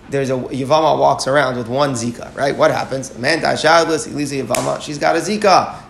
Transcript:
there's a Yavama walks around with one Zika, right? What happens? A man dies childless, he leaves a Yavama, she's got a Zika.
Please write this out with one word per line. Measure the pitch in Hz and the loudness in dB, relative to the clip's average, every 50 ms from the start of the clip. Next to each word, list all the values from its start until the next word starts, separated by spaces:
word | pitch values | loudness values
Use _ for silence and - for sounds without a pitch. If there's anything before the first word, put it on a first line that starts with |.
| - - | -10 -4
there's | 139 139 139 123 | -2 -2 0 0
a | 131 | -2
Yavama | 127 117 - - 127 135 123 151 156 160 151 139 135 | -2 -4 -4 -6 -6 0 2 2 4 4 4 4 4
walks | 139 143 135 120 - | 4 2 2 2 0
around | 131 135 147 131 131 123 123 | 0 2 2 2 2 0 -4
with | 117 110 | -4 -2
one | 123 139 147 139 131 | 0 0 0 0 0
Zika, | 113 117 120 120 - - - - | -2 -4 -6 -6 -8 -10 -12 -6
right? | - 135 143 131 | -2 -2 -2 0
What | 131 151 147 | 2 2 2
happens? | 135 127 127 - 131 135 131 - - | 2 0 -4 -4 -6 -6 -8 -10 -10
A | 113 | -4
man | 123 143 165 156 | -2 -2 0 0
dies | - 139 127 117 - | 0 0 0 2 4
childless, | 151 165 170 165 156 160 151 - | 4 4 4 4 2 0 -2 -2
he | - | -6
leaves | 127 143 147 135 | -6 -6 -6 -4
a | 143 135 123 | -4 -6 -2
Yavama, | 117 - - 135 143 135 - | -2 -2 0 0 -2 -4 -4
she's | - - 147 143 | -6 -10 -6 -2
got | 156 160 160 | 0 0 0
a | 165 | 0
Zika. | 156 180 214 208 214 196 180 147 - - - - - - | 0 -2 -2 2 4 4 6 4 4 0 -4 -12 -16 -16